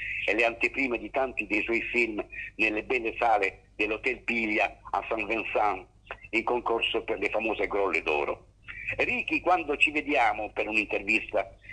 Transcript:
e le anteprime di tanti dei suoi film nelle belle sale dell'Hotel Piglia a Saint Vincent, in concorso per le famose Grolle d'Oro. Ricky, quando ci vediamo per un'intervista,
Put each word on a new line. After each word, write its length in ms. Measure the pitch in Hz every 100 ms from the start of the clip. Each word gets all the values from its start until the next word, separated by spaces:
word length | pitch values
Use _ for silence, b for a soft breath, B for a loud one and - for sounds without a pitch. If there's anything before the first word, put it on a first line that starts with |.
| B B
e 100 | B
le 120 | 107 117
anteprime 520 | 117 120 - 131 117
di 120 | 107
tanti 360 | 131 131 - 98
dei 160 | 104
suoi 200 | - 113
film 420 | - 120 110 104 - B B B
nelle 260 | 110 107
belle 320 | 107 127 113 -
sale 500 | 117 104 95 - - -
dell'Hotel 440 | 107 107 131 123
Piglia 600 | - 120 110 107 98 - -
a 140 | 98 -
Saint 200 | 113 101
Vincent, 580 | 113 - 123 104 92 - - - B B
in 120 | 113
concorso 640 | - 120 - 117 - 113
per 140 | - 101
le 100 | 101
famose 380 | 107 110 101 95
Grolle 360 | 104 98 82
d'Oro. 440 | 80 73 71 - - - - B B B
Ricky, 440 | 147 247 - 156
quando 360 | 170 180 147 139
ci 140 | 160
vediamo 600 | 151 143 143 113 104 104
per 160 | - 104
un'intervista, 920 | 110 101 104 98 107 - 101 98 - B